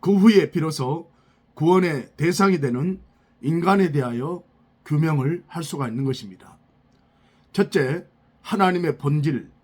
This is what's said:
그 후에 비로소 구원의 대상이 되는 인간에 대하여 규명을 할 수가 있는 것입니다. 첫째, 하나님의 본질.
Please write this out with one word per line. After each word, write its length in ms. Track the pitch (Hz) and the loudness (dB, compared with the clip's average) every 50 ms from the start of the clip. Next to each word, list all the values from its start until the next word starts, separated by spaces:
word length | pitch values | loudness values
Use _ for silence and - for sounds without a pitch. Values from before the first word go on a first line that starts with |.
그 160 | - 180 202 | 2 2 4
후에 340 | 196 185 226 214 196 160 143 | 6 6 8 8 6 4 4
비로소 600 | - 175 156 160 151 - 135 127 147 170 170 _ _ _ _ _ _ _ _ _ _ | -2 -2 -2 -2 -2 -4 -4 -4 -4 -4 -6 _ _ _ _ _ _ _ _ _ _
구원의 600 | - 156 165 180 185 180 175 156 135 110 - _ | -2 2 4 4 4 4 2 -2 -4 -6 -10 _
대상이 420 | - 143 170 180 - 196 196 185 165 | -4 -2 -2 2 2 2 2 2 2
되는 420 | 139 131 120 120 143 180 185 - - _ _ _ _ _ _ _ | 0 -4 -4 -2 -4 -4 -6 -8 -12 _ _ _ _ _ _ _
인간에 520 | - 135 160 170 170 180 196 202 190 170 143 | -6 -2 -2 0 2 2 2 2 2 2 0
대하여 500 | 143 131 123 120 120 127 160 175 180 - _ _ _ _ _ _ _ _ | -2 -4 -2 -6 -6 -6 -8 -8 -10 -14 _ _ _ _ _ _ _ _
규명을 600 | - 151 147 160 160 156 139 127 139 170 175 - | -4 -2 0 0 0 0 0 0 -2 -4 -4 -8
할 160 | _ - 170 165 | _ -12 -12 -10
수가 240 | 147 - 147 139 120 | -8 -8 -6 -6 -6
있는 160 | 110 123 135 | -6 -4 -4
것입니다. 540 | 135 131 - - 101 92 - - - - _ _ _ _ _ _ _ _ _ _ _ _ _ _ _ _ _ _ _ _ | -4 -4 -6 -10 -18 -20 -20 -20 -20 -20 _ _ _ _ _ _ _ _ _ _ _ _ _ _ _ _ _ _ _ _
첫째, 520 | - 196 147 - 170 139 127 147 175 - _ _ _ _ _ _ _ _ | -2 -2 0 0 -2 0 0 -4 -6 -8 _ _ _ _ _ _ _ _
하나님의 560 | - - 202 196 185 180 175 175 160 139 - | -6 -2 0 0 2 0 0 -2 -4 -6 -4
본질. 500 | - 143 143 151 139 156 147 117 87 - _ _ | -2 -2 -2 0 -2 -2 -4 -4 -8 -10 _ _